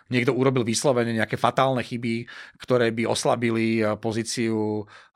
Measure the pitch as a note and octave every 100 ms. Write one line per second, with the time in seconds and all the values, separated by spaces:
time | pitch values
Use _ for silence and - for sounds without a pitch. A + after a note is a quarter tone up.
0 | - B2 A#2+ A#2 C3 C3 A2 A2+ D3+ B2
1 | A#2 A2+ G#2+ B2 A#2 B2+ C3+ C3 - A#2+
2 | A#2 A2+ A#2+ - - - - B2 A#2 A#2
3 | A2+ C3 D3 A#2+ A#2 A2+ A2+ A2+ G#2+ G#2+
4 | A2+ A2 A2+ - A2+ A2 G#2+ G#2+ G2+ -
5 | -